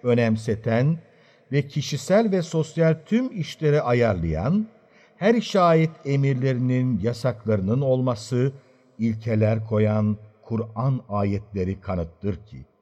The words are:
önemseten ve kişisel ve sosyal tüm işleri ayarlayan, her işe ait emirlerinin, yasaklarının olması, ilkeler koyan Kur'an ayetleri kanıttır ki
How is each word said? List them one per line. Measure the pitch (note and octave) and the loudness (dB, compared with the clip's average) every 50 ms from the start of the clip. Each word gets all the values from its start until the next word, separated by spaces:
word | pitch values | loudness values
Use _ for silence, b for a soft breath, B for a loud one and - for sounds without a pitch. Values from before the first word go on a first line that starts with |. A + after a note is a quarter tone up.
önemseten | - B2 A#2+ A#2+ A#2 A2+ A2+ A2 - - A2 G#2+ - A#2+ A2+ A#2 B2+ D3 E3 E3 b b b b b b b b b b | 2 2 2 4 4 2 2 0 0 -4 -4 -2 -2 0 0 2 2 2 0 -2 b b b b b b b b b b
ve | C3+ C#3+ C#3+ C#3+ | -2 -2 -2 -2
kişisel | - D3+ C3+ - D3 C#3+ - - F#3 G#3 A#3 A3 | -4 -6 -6 -4 -8 -8 -2 2 2 2 4 2
ve | F#3+ F#3 | 0 -2
sosyal | E3 E3 - D#3+ D#3 - - E3 E3 D#3+ D#3+ D#3+ - | -2 -2 -2 -2 -2 -2 0 2 2 2 2 0 -2
tüm | - G#3 A#3 C4 B3+ C4 G3+ | -2 0 0 0 -2 -6 -8
işleri | D3+ - - _ D#3 D3 C#3+ D3+ | -8 -8 -8 _ 0 2 2 2
ayarlayan, | - A#2+ B2 B2 A#2 A2+ G2+ F2 E2 E2 D#2 D2+ F2 B2+ F3+ G#3+ G#3+ - _ _ b b b b b b b | 2 2 2 4 4 2 2 0 0 -2 -2 -2 0 0 0 0 -2 -4 _ _ b b b b b b b
her | b F3 G#3 A#3+ | b 2 2 2
işe | A#3+ - - - G3 | 2 0 0 0 2
ait | F3+ E3+ E3 D#3+ D#3+ D#3+ D#3+ - - | 4 6 6 4 4 2 -2 -8 -6
emirlerinin, | C#3 C#3 C#3 C3+ C#3 C3+ B2+ B2+ C3+ C3 A#2+ B2+ B2+ B2+ B2+ B2+ B2+ B2 F#2 | -2 0 2 2 2 0 0 0 0 0 0 0 0 0 0 0 0 0 0
yasaklarının | F2+ A2+ A#2 - - B2+ A#2 A2+ - A2 A2 G2+ F#2 F#2+ A2+ C3 | -2 -2 -4 -2 -4 -4 -4 -4 -2 -2 0 0 2 0 0 0
olması, | C#3+ C3+ B2+ B2+ B2+ B2+ A#2+ G#2+ - - B2+ B2 B2+ C#3 C3+ B B B B B B B _ - | 2 2 2 2 2 0 -2 -4 -6 -4 -2 0 0 0 -2 B B B B B B B _ -2
ilkeler | A2 A#2 A2 A2 A2 A#2 A2+ G#2+ A2 G#2+ A2+ A2+ A2 | -2 -2 -2 -2 -4 -2 0 2 2 2 0 -2 -4
koyan | A2 A2+ G#2+ G#2+ G#2+ G#2+ G#2+ G#2+ G#2+ G#2+ G#2 - - _ _ | -2 0 2 2 2 2 2 2 0 0 -4 -8 -20 _ _
Kur'an | _ - A#2 A2+ A2 A2 - A2 A#2+ C#3 C3+ B2 - - | _ -6 -4 -4 -4 -6 -6 -4 -2 -2 -2 -2 -4 -4
ayetleri | G2+ G#2 G#2 G2+ G2+ G2 G#2 - - G2+ F#2 F#2 G2 F#2+ | -4 -2 0 0 -2 -4 -6 -8 -6 -4 -4 -4 -4 -6
kanıttır | - - F#2+ F2+ E2 E2 - _ - G2+ G2 D#2 - | -6 -6 -4 -4 -4 -6 -10 _ -6 -6 -6 -6 -10
ki | - - C2 - _ _ _ | -18 -20 -20 -20 _ _ _